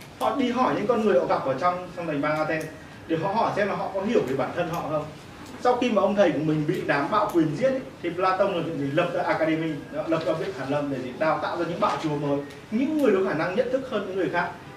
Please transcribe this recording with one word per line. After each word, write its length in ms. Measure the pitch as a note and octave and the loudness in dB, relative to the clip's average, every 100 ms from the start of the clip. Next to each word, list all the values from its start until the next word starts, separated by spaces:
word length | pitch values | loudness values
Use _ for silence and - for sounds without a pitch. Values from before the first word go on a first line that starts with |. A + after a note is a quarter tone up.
| - - | -16 -4
Họ 160 | B3+ C#4+ | -2 0
đi 160 | B3 | 2
hỏi 240 | B3 C4 A#3 | 2 2 2
những 120 | G#3 | 2
con 180 | A3 G#3+ | 4 4
người 140 | F3 | 4
họ 60 | - | 4
gặp 200 | F#3 - | 2 0
ở 100 | - | 0
trong, 280 | F3+ F3+ - F3+ | 2 0 -4 -6
trong 120 | E3 | -4
thành 140 | C#3+ | 0
bang 160 | D3+ D#3 | 0 0
Athens 280 | D#3 D#3+ - - - - - | 0 -2 -4 -10 -16 -12 -4
để 100 | D#3+ | -2
họ 140 | G3 | 0
hỏi 180 | A3 - F#3+ | 2 2 2
xem 120 | G3+ | 0
là 80 | F3+ | -2
họ 140 | - | -4
có 80 | G3 | -2
hiểu 200 | G#3 A3+ B2+ | 2 2 2
về 80 | C3 | 0
bản 140 | B2+ E3+ | -2 -2
thân 140 | E3+ | -4
họ 120 | D#3+ C#3+ | -4 -2
không. 160 | D3+ D3 - - - - - | -4 -4 -10 -16 -18 -16 -2
Sau 160 | B3 B3 | 2 2
khi 140 | B3 | 2
mà 100 | G3+ | 4
ông 140 | G3+ G#3 | 4 6
thầy 160 | F3+ | 4
của 120 | C#3 | 4
mình 200 | D#3 D3+ D3 | 2 2 0
bị 140 | F#3 - | 0 0
đám 240 | C#3+ D#3+ | 0 2
bạo 200 | G#3 - | 0 2
quyền 220 | A#3+ D4 - | 2 2 2
giết 120 | C4 | 2
ấy, 100 | B3+ - - | 0 -4 -8
thì 60 | F3 | -6
Plato 340 | E3 F#3 F#3+ | 0 2 2
làm 200 | F#3 E3+ | 2 0
chuyện 160 | D#3+ C#3 | -2 -2
gì? 80 | C#3 | 0
Lập 160 | D3+ - | 2 2
ra 80 | - | 0
Academy, 500 | - - D#3+ D#3+ D#3+ C#3 - | 0 0 2 2 0 -4 -6
đó, 120 | D3 D#3+ | -6 -2
lập 120 | D#3+ C#3+ | 0 0
ra 80 | |
viện 160 | - - B2+ | -2 -2 -6
Hàn 100 | C3+ | -2
Lâm 220 | D3 C#3 | -2 -2
để 60 | C3 | -4
gì? 60 | B2 - | -6 -2
Đào 200 | D#3 D3 | 0 0
tạo 160 | D3 E3+ | -2 -2
ra 80 | E3 | -2
những 100 | - | 0
bạo 180 | G3 - | 0 0
chúa 120 | D#3+ D3 | -2 -2
mới, 240 | C#3+ C#3+ - - - | 0 -2 -4 -12 -4
những 260 | A3 C#4+ D#4 | 0 0 2
người 140 | C4 F#3+ | 4 4
có 140 | F#3+ | 2
khả 40 | |
năng 220 | D3 E3+ G3 | 0 0 0
nhận 160 | B3 | 0
thức 180 | C4 - | -2 -2
hơn 160 | G#3+ F#3+ | -4 -2
những 80 | F#3 | -2
người 140 | E3+ | 0
khác. 200 | F3 F3 - - | 0 -2 -6 -14